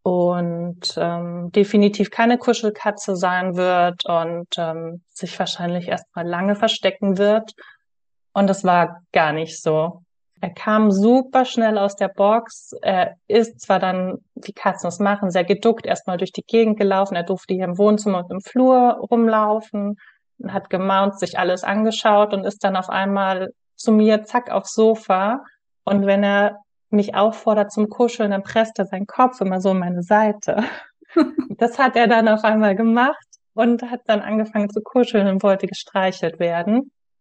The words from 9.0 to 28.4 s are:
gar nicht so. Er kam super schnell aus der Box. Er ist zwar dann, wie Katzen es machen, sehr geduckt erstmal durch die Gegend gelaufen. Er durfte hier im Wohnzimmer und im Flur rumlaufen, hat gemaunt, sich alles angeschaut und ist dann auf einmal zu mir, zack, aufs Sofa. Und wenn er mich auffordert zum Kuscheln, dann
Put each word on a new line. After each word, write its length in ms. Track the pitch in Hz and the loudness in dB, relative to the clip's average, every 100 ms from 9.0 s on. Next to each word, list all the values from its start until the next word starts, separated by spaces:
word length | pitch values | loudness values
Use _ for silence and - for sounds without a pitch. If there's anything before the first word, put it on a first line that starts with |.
| _ | _
gar 200 | 180 156 | 0 0
nicht 300 | 156 160 - | -2 -6 -6
so. 400 | 165 156 165 175 _ _ _ _ | -2 0 -2 -8 _ _ _ _
Er 100 | 185 | -12
kam 420 | 175 - 214 220 | -8 -2 2 4
super 520 | 196 214 254 262 262 | 4 4 4 2 0
schnell 340 | 254 - 220 214 | 0 0 0 2
aus 180 | 202 202 | -2 -2
der 100 | 190 | -6
Box. 640 | 190 202 226 233 - - - | 0 2 2 -2 -18 -20 -6
Er 340 | - 185 175 - _ | -2 0 -2 -4 _
ist 340 | 214 226 - | 2 2 -6
zwar 200 | - 190 | -2 0
dann, 380 | 185 185 185 - _ - | 0 -2 -4 -8 _ -18
wie 160 | - | -18
Katzen 340 | - 202 185 180 | -4 -4 -2 -6
es 120 | 175 | -2
machen, 320 | 202 202 190 | -2 0 -2
sehr 100 | 180 | -2
geduckt 400 | 175 202 226 226 | 0 0 0 0
erstmal 320 | - - - 180 | -4 -6 -4 -6
durch 140 | 190 | -6
die 120 | - | -8
Gegend 340 | - 226 220 214 | -2 2 2 2
gelaufen. 380 | 196 190 196 180 | 2 2 0 -4
Er 80 | |
durfte 300 | 175 185 - | -4 -6 -4
hier 100 | 185 | -4
im 120 | 180 180 | -4 2
Wohnzimmer 420 | 208 208 208 185 | 2 2 0 -4
und 100 | 175 | -4
im 100 | 180 | -12
Flur 580 | - 254 254 254 247 - - | -4 2 4 6 4 0 -2
rumlaufen, 840 | 233 226 220 214 220 220 208 202 208 - _ _ _ 185 | 2 2 2 2 -2 -4 -6 -6 -8 -14 _ _ _ -8
hat 240 | 196 - | -8 -4
gemaunt, 480 | 185 190 196 202 202 | -4 0 2 0 -2
sich 220 | 175 - | -6 -4
alles 240 | 180 185 | -2 -2
angeschaut 680 | - 202 220 220 226 208 208 | -2 -2 -2 0 2 4 2
und 120 | 202 | 0
ist 180 | 196 202 | -6 -4
dann 140 | 196 190 | -2 -2
auf 120 | 185 | -4
einmal 600 | 190 196 196 190 185 185 - _ | -4 -2 -2 -2 -2 -6 -12 _
zu 160 | _ - | _ 2
mir, 320 | 214 214 214 | 4 4 2
zack, 300 | 214 247 240 | 0 -4 -2
aufs 220 | 196 196 | -6 -4
Sofa. 680 | - 220 220 - 185 202 262 - _ _ _ | 2 2 2 0 0 0 -4 -8 _ _ _
Und 220 | - 202 196 | -2 0 2
wenn 160 | 196 | 2
er 360 | 202 202 202 208 _ _ _ | 2 2 2 -2 _ _ _
mich 260 | 208 208 190 | 0 0 2
auffordert 560 | 214 220 - 214 202 | 0 0 0 0 0
zum 160 | - 214 | -2 -4
Kuscheln, 420 | - 240 233 208 | 0 -2 0 -2
dann 140 | 196 | -2